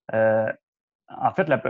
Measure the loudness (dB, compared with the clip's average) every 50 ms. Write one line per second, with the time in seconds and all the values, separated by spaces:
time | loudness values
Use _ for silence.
0 | _ -4 -2 0 2 2 2 2 0 -2 -6 -10 _ _ _ _ _ _ _ _
1 | _ -20 -8 -2 -2 -2 0 0 0 2 0 0 0 0